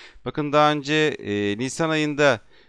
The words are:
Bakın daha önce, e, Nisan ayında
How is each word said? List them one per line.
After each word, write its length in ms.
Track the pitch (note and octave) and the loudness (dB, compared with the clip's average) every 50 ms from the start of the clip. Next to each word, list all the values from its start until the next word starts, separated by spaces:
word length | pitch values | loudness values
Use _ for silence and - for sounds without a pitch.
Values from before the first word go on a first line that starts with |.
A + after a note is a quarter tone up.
| - - - - - | -20 -20 -20 -14 -12
Bakın 280 | B2+ - D#3+ D3 C#3+ C#3+ | -8 -6 -6 -4 0 2
daha 180 | D3+ D3+ D3+ | 4 4 4
önce, 220 | D3+ D3 C3+ C#3+ D3+ | 2 0 -2 0 0
e, 640 | D#3 D3+ D3 - - - G#2 G2+ G#2 G#2 G2+ G2+ | 2 2 0 -2 -4 -4 -4 -2 0 0 -2 -2
Nisan 320 | A2 C3 C3 - - E3 D#3+ | -2 -4 -6 -4 -4 -2 -2
ayında 500 | D#3 D3+ D3+ D3+ C#3+ C#3+ D3 C#3 A#2 G#2 - - - _ _ | 0 0 -2 -2 0 2 2 2 2 0 -4 -14 -20 _ _